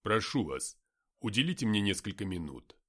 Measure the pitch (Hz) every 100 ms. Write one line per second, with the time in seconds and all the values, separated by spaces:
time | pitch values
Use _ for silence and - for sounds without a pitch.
0 | 104 110 - 139 82 65 - - _ _
1 | _ _ 110 104 160 180 113 104 101 92
2 | 104 92 98 90 78 65 _ -